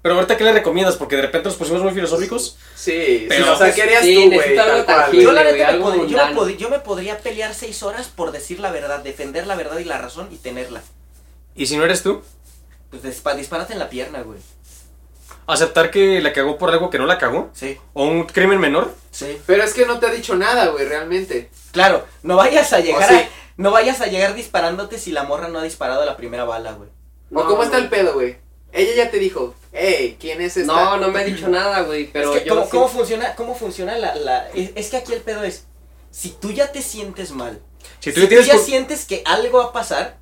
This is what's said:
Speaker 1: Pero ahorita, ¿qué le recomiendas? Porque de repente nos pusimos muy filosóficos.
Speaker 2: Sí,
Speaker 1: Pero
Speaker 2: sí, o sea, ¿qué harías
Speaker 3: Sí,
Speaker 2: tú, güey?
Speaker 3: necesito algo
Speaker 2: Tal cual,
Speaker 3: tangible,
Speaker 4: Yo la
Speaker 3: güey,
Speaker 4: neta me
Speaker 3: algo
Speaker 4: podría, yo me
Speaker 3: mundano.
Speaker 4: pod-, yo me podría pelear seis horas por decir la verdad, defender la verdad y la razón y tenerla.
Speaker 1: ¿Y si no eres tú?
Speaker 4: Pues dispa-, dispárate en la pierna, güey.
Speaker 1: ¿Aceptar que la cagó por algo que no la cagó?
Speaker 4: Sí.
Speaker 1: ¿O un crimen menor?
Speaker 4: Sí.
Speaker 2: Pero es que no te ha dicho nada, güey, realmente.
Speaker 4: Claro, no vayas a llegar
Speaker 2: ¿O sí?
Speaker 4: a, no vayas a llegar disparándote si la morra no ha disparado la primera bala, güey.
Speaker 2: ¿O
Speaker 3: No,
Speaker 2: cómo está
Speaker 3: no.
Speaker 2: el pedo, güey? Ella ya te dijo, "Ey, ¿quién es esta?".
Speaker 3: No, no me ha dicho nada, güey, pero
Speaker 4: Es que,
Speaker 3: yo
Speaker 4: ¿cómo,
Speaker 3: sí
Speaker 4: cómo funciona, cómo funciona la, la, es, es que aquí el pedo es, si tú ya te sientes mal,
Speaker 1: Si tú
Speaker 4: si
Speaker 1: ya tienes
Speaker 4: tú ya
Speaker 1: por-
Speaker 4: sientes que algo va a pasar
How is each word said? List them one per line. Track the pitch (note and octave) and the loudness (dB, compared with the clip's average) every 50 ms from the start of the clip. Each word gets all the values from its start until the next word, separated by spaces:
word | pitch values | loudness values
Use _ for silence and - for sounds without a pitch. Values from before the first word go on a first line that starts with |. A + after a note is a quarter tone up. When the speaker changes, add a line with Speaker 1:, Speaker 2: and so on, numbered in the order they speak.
Speaker 1:
Pero | _ E3+ F3+ | _ 2 2
ahorita, | F3+ F3+ - A#3 | 2 2 2 0
¿qué | A3 G#3+ | 4 4
le | A3 | 4
recomiendas? | A3 G#3+ G#3+ E3 D#3 F3 F#3+ F#3 E3+ | 4 4 2 2 0 2 2 0 0
Porque | - D3 - C#3 | -2 -4 -2 -2
de | C3+ | -2
repente | C3+ C3+ - E3 - G3 | -2 0 -2 -2 -2 -2
nos | F#3 | -6
pusimos | - D#3 D3 E3+ F3+ | -6 -4 -2 -2 0
muy | F#3+ F#3+ | 0 -2
filosóficos. | F3+ G3 F3 D#3+ D#3+ E3+ F#3 - A#3 B3 - - - - - - - | -2 -2 -2 -2 -2 -2 -2 -2 -4 -6 -6 -8 -10 -16 -20 -20 -18
Speaker 2:
Sí, | - - F3 E3 E3 E3 C#3 B2 A#2 A2 | -8 -6 -4 -4 -2 2 2 2 0 0
Speaker 1:
Pero | - C#3+ C#3 C#3 | 0 0 2 4
Speaker 2:
sí, | C#3 | 4
o | - | 4
sea, | - F#3+ F#3+ - | 6 4 4 4
¿qué | G3+ | 4
harías | A3 A3 A3+ A#3+ - | 2 4 4 6 6
Speaker 3:
Sí, | - F#3 | 6 6
Speaker 2:
tú, | G3 F#3+ | 8 8
güey? | F#3+ F3 | 8 8
Speaker 3:
necesito | E3 D3 C#3+ C#3 C#3 | 6 4 4 4 4
algo | G#3+ - A#4 | 4 4 4
Speaker 2:
Tal | - - | 2 2
cual, | - E3+ D3+ C#3+ | 4 4 4 4
Speaker 3:
tangible, | C#3+ - A#2+ A#2+ | 6 6 8 8
Speaker 4:
Yo | - | 8
la | - D#3 | 8 6
Speaker 3:
güey, | D#3 D3 D4 | 6 6 4
Speaker 4:
neta | C#3+ - | 4 4
me | - | 4
Speaker 3:
algo | - - F#3+ | 4 2 0
Speaker 4:
podría, | - F#4 F4 | 0 0 0
yo | D#3+ - - B3+ | 0 0 2 2
me | C#4+ | 2
Speaker 3:
mundano. | - - - | 2 2 -2
Speaker 4:
pod-, | G3+ F3+ G3 - | -2 -2 -4 -6
yo | G#3+ A#3 | -4 -4
me | C4+ C#4 | -4 -4
podría | C#4 A3 G3 F3+ F#3 G3+ G#3 G#3+ | -4 -6 -8 -6 -6 -8 -10 -8
pelear | - B3 G#3+ G#3+ A3 A3 G#3+ | -8 -10 -8 -8 -8 -8 -10
seis | - - A3 G#3 - | -12 -14 -12 -12 -8
horas | G#3 G3+ G#3 A#3+ B3+ - | -8 -8 -8 -8 -12 -14
por | - - E3+ D#3+ | -10 -8 -8 -8
decir | D3+ C#3+ C#3+ - F3+ F3+ | -8 -10 -12 -12 -12 -8
la | G3+ F#3+ | -8 -8
verdad, | E3+ D3+ C#3 C#3+ C#3+ C#3+ | -8 -6 -6 -8 -8 -8
defender | C#3 C#3 C3 - C#3+ C3+ C3+ E3 F3+ | -8 -12 -12 -12 -12 -10 -8 -8 -6
la | G3 F#3+ | -6 -8
verdad | F3 D3+ D3 D#3 E3+ | -8 -8 -8 -8 -10
y | F3 | -8
la | E3+ C#3+ C#3+ | -8 -8 -10
razón | - B2 - B2+ - - | -10 -12 -14 -16 -16 -16
y | E3+ | -18
tenerla. | - - B2+ B2 B2+ B2+ B2 A#2+ A2 - - - _ - - - - _ - - - - _ - | -16 -14 -12 -12 -12 -12 -12 -14 -18 -18 -20 -20 _ -20 -20 -20 -20 _ -20 -20 -20 -20 _ -10
Speaker 1:
¿Y | - C#3+ | -8 -6
si | C3 D3 D3 | -4 -2 0
no | D#3+ | 0
eres | E3+ F#3 F3+ | 0 0 -2
tú? | - G3 - - - - - _ _ - - - _ _ - _ - - | -2 -4 -4 -4 -8 -20 -20 _ _ -20 -20 -20 _ _ -20 _ -20 -20
Speaker 4:
Pues | - B2+ | -20 -16
dispa-, | B2+ C3 B2 - - D3 C#3 | -14 -14 -14 -8 -6 -6 -6
dispárate | C#3 C#3 - E3+ E3 F#3 - | -6 -8 -8 -8 -10 -8 -8
en | A3 F#3+ | -10 -10
la | D3 - | -10 -10
pierna, | B2 B2+ - - D3+ C#3 | -10 -10 -12 -10 -12 -14
güey. | A#2+ A2 G#2 G2 - - - - - - - - - - - - - - - _ - - - - - | -14 -14 -18 -20 -20 -20 -20 -20 -20 -20 -20 -20 -20 -20 -20 -20 -20 -20 -20 _ -20 -20 -20 -18 -6
Speaker 1:
¿Aceptar | - D#3 D3 E3 E3 - E3 E3 E3 | -4 0 0 0 0 2 2 2 2
que | - G3+ G3 F#3+ F#3+ F3+ | 4 2 4 4 4 2
la | D#3 D3 - | 0 0 0
cagó | - C#3 D3 D3+ - | 0 -2 -2 -2 -2
por | F3+ E3+ | 0 0
algo | E3+ E3 F3 F3 | 0 0 0 -2
que | - C3+ | -2 -2
no | C3 | 0
la | D#3 F3+ F3+ | 0 0 0
cagó? | C3+ A#2+ B2 E3 - - - | 0 -2 -2 -4 -6 -6 -12
Speaker 4:
Sí. | - C3+ C3+ C3+ - - - _ | -12 -12 -12 -12 -12 -18 -14 _
Speaker 1:
¿O | D3 C#3 | -2 -2
un | D3+ E3 E3+ E3 | 0 0 -2 -2
crimen | E3 - - F3+ F#3+ G3 F#3+ | -2 0 0 2 2 4 2
menor? | F3 C#3+ C#3 D#3+ A#3+ - - - _ _ | 2 2 2 0 -2 -2 -8 -16 _ _
Speaker 4:
Sí. | - - C#3 C#3+ D3 - - | -16 -14 -12 -12 -12 -12 0
Speaker 2:
Pero | - F#3 G3+ | 2 2 2
es | A3 G#3+ - | 2 0 2
que | B3 B3 | 0 0
no | A#3+ A#3+ - | 0 2 -2
te | A#3 | -2
ha | A3+ | -2
dicho | A3+ A3+ - - G3+ | -2 -4 -4 -4 -2
nada, | F3+ G3 A3 B3 B3 G3+ E3 | 0 0 0 2 2 2 0
güey, | D3+ C#3+ C#3 | 0 -2 -4
realmente. | C3+ D3+ D3+ D#3 E3 F3+ F#3+ F#3+ - - A#2+ A#2+ - - - - - | -4 -4 -6 -4 -4 -4 -4 -4 -4 -8 -8 -8 -10 -20 -20 -20 -8
Speaker 4:
Claro, | - F3 F#3 G3 F3+ - - - - - | 0 2 4 4 4 2 -2 -6 -20 -14
no | - E3 F3+ | -4 2 4
vayas | F#3 G3+ B3+ D4 D#4 C#4+ - - | 4 4 6 4 4 4 4 2
a | - | 2
llegar | E3 - - C#4+ D4 | 2 2 2 4 6
Speaker 2:
¿O | D4+ | 8
sí? | F#4 F4 | 8 6
Speaker 4:
a, | E4+ - - - - - _ | 6 2 -8 -18 -20 -20 _
no | - F#3+ G3+ | -2 0 4
vayas | G#3 A3+ A3+ B3+ C4 - | 4 4 4 4 0 -2
a | A#3+ | -4
llegar | G3 F3+ F#3 G3 G3+ G3+ | -4 0 0 0 0 -2
disparándote | A#3 A#3 - - F3+ E3 E3+ F3 F#3 G3+ G3+ A3 A3 | -4 -10 -4 -2 -2 -2 -2 -4 -4 -8 -10 -10 -12
si | - F#3 | -10 -6
la | D#3 C#3+ C#3 | -6 -6 -4
morra | C#3 C#3+ D3 E3 E3+ | -4 -4 -6 -6 -8
no | E3 D#3+ | -8 -8
ha | |
disparado | D#3+ D#3+ D#3+ - C#3+ B2+ C3 C#3 D3 | -8 -8 -8 -6 -6 -4 -2 -2 -2
la | D3 C3+ | -2 -4
primera | A#2 A#2+ A#2+ A#2+ A#2+ A#2+ | -8 -12 -12 -8 -8 -6
bala, | A#2 A2+ A2+ A2+ A2+ | -6 -6 -8 -10 -12
güey. | G#2+ G#2 G#2 - - - - - _ _ _ - | -14 -16 -20 -20 -20 -20 -20 -20 _ _ _ -6
Speaker 2:
¿O | - - | -4 -2
Speaker 3:
No, | A#3+ | 0
Speaker 2:
cómo | - G#3 G#3+ | 2 2 2
está | A#3+ - B3+ B3+ | 2 2 2 0
Speaker 3:
no. | - | 0
Speaker 2:
el | - | 0
pedo, | - G3+ G3 E3+ C#3+ | 0 0 0 2 0
güey? | C3 B2+ B2 B2 - _ - _ _ - _ | 0 -2 -4 -6 -10 _ -20 _ _ -20 _
Ella | - F3 G3 A3 A#3 A#3+ A#3 | -2 0 0 2 2 0 0
ya | A3+ | 0
te | G#3+ G3+ | 0 -2
dijo, | F#3+ F#3 - D#3+ B2+ B2 - - _ _ - | -2 -2 -2 -4 -8 -8 -10 -18 _ _ -8
"Ey, | D3 F3 G3 F#3 D3+ C3 A#2+ - - | -4 0 0 0 0 -2 -4 -6 -10
¿quién | - D#3+ D#3 E3 | -12 -10 -8 -6
es | F3 F3+ - | -8 -6 -4
esta?". | F#3 E3 D3+ | -4 -2 0
Speaker 3:
No, | D#3+ E3+ F3+ F#3+ G3+ | 2 2 2 2 0
no | G3 F#3+ F#3+ | 0 -2 -2
me | F#3+ G3+ | -2 -2
ha | G3 | -2
dicho | G3 F#3+ E3 F3+ F3+ | -2 -4 -4 -2 0
nada, | F3+ F3+ G3 G3+ G3 F#3+ | 0 0 0 0 -2 -2
güey, | F3 D#3 D3+ D3+ D3 D3 | -2 -2 -4 -6 -8 -6
pero | - D3 C#3+ D3 C#3+ | -4 -4 -2 0 0
Speaker 4:
Es | - | 0
que, | - D#3 | 0 2
Speaker 3:
yo | D#3+ | 0
Speaker 4:
¿cómo, | D#3+ - | 0 0
Speaker 3:
sí | - | 0
Speaker 4:
cómo | - B3 B3+ B3+ | 2 2 2 2
funciona, | A#3+ B3 A3+ - A3+ A3 - - - | 2 -2 -2 -2 -2 -4 -4 -6 -6
cómo | - A#3 A#3+ B3 | -8 -10 -10 -8
funciona | - A3+ G3 - - F3+ F#3+ A3+ A#3+ | -8 -10 -10 -8 -8 -8 -6 -6 -4
la, | G3+ D#3+ D3 | -4 -4 -4
la, | D3+ D3 C3 B2+ B2+ - - | -6 -4 -2 -4 -4 -4 -6
es, | - F#3+ F#3 F#3+ - | -8 -8 -8 -6 -8
es | G#3+ G#3 - | -10 -10 -6
que | - | -6
aquí | B3+ B3 A#3+ | -8 -6 -6
el | A#3 A#3 | -8 -8
pedo | - A3+ G#3+ G#3 G#3 | -6 -8 -8 -6 -6
es, | F#3+ F3 - - - _ - - - - _ - - | -8 -8 -10 -20 -20 _ -20 -20 -20 -20 _ -20 -20
si | - - - F3+ | -16 -14 -14 -14
tú | - - - G3+ | -12 -10 -10 -8
ya | G#3+ - C#4+ C#4 | -2 -2 -2 -2
te | - C#4 | -2 -10
sientes | C4 - - A3 G#3 G3 F3+ - F#3 D3+ | -10 -10 -10 -12 -12 -14 -12 -12 -14 -12
mal, | C#3+ C3 A#2+ A#2 A2 G#2 - - - - - - - - | -12 -12 -12 -12 -14 -16 -20 -20 -20 -20 -20 -20 -20 -10
Speaker 1:
Si | - D3 | -8 -4
tú | C#3+ D#3+ | 2 2
Speaker 4:
si | |
Speaker 1:
ya | F#3+ F#3+ | 4 8
tienes | A3 A#3+ B3 | 8 8 8
Speaker 4:
tú | C4+ | 8
ya | C#4+ | 6
Speaker 1:
por- | G#3+ - | 4 4
Speaker 4:
sientes | - C4+ C4 C4 C4 D4+ D4 - | 2 -2 -2 -2 -4 -8 -10 -6
que | - F#3+ F3 - | -8 -8 -6 -2
algo | D#3 F3 G#3 A3+ B3 B3 A#3+ | -2 0 0 0 2 2 2
va | A3 | 2
a | - | 2
pasar | - - - - - C#3+ C#3 - - - | -4 -8 -6 -4 -4 -4 -4 -6 -12 -20